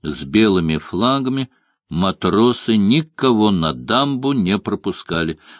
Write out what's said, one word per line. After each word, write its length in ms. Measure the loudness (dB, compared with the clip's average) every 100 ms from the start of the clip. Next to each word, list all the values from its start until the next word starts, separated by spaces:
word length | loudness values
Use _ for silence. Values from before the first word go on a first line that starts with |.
С 220 | -8 -8
белыми 540 | 0 2 4 2 0 -2
флагами — 720 | -4 -2 0 0 -2 -4 -6 _ _ _ _
Матросы 880 | -2 -2 0 0 4 2 2 0 2
никого 720 | 4 2 0 -2 0 4 2
на 240 | 2 -2
дамбу 580 | -4 -2 -2 0 -2 -2
не 260 | 0 0 -2
пропускали, 800 | -2 -6 -6 -8 -6 -4 -4 -6 -14